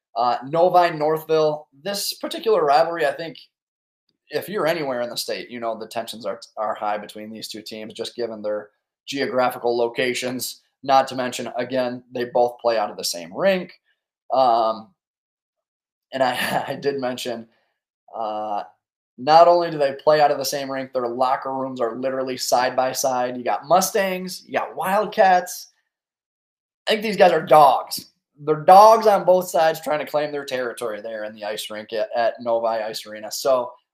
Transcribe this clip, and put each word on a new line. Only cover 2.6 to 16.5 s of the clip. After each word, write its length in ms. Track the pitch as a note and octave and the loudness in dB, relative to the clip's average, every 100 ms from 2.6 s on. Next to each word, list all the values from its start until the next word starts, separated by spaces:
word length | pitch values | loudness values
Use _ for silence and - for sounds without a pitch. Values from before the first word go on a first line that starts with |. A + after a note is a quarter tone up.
rivalry, 420 | D3 D3 E3 E3+ C#3+ | 4 4 2 0 -2
I 60 | |
think, 260 | C#3 E3 - - _ _ _ _ _ _ _ - | -2 -8 -14 -20 _ _ _ _ _ _ _ -10
if 200 | D3 - | -8 -6
you're 180 | G3+ D#3 | -4 -2
anywhere 340 | E3+ C#3 B2 | -2 -4 -4
in 80 | A#2+ | -6
the 80 | - | -8
state, 320 | - G2+ F2 | -8 -8 -8
you 120 | A#2+ | -8
know 180 | A#2 G#2+ | -6 -6
the 80 | G#2+ | -8
tensions 400 | A#2 A2 A2 G#2 | -8 -10 -10 -10
are, 140 | F#2+ - - | -10 -12 -8
are 180 | A2 | -8
high 240 | A2 G#2 G#2+ | -6 -4 -6
between 320 | G#2 G#2+ G#2+ | -8 -16 -16
these 180 | A2 - | -14 -14
two 140 | G#2+ | -14
teams, 320 | G#2+ A2 A2+ | -14 -14 -14
just 200 | A2+ A2+ | -12 -12
given 280 | - A2+ A2 | -8 -8 -6
their 280 | G#2 G#2 - _ _ _ - | -6 -6 -8 _ _ _ -10
geographical 720 | C#3 B2+ B2+ B2+ B2+ A#2 A#2+ | -6 -2 0 -2 -2 -2 0
locations. 840 | A#2 A#2+ B2+ A#2+ B2+ B2+ - - _ _ | -2 -2 -2 -2 -6 -6 -8 -12 _ _
Not 260 | C3 C3+ C3+ | 2 4 4
to 80 | B2+ | -2
mention, 340 | B2 - A#2+ A#2+ | -6 -6 -8 -8
again, 480 | B2 C3 B2 B2 - | -4 -2 -4 -6 -10
they 140 | B2 A#2+ | -8 -2
both 320 | B2+ A#2+ - | 2 0 0
play 180 | A#2 A2 | -2 0
out 120 | G#2 | -2
of 60 | F#2 | -6
the 80 | |
same 300 | F2+ E2+ E2 | -8 -8 -10
rink. 380 | G#2+ F#3+ F#3 F3+ - _ _ _ _ - | -2 0 0 -2 -16 _ _ _ _ -4
Um, 580 | C3 B2+ A#2 A2+ G#2+ G#2+ _ _ _ _ _ _ _ _ _ _ _ _ | 2 4 4 2 -2 -8 _ _ _ _ _ _ _ _ _ _ _ _
and 100 | C3 | -2
I, 420 | B2+ B2 - | 0 0 -2